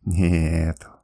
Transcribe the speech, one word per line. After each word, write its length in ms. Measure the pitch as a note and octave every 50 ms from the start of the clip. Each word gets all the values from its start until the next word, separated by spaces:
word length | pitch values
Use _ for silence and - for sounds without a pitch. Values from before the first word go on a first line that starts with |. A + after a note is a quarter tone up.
| _
Нет 800 | - F2+ E2+ F#2+ E2+ F2 E2+ D#2+ D#2+ E2 E2 E2 D#2+ D#2+ - - - - _